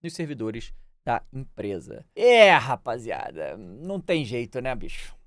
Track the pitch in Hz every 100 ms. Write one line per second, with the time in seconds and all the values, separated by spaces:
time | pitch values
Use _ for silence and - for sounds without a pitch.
0 | 170 170 151 127 110 113 - - - _
1 | - 120 - 131 131 - 101 92 95 -
2 | - - 240 233 202 151 131 123 127 120
3 | 110 69 - 78 71 92 90 107 180 196
4 | 175 165 113 120 120 127 131 120 - -
5 | - -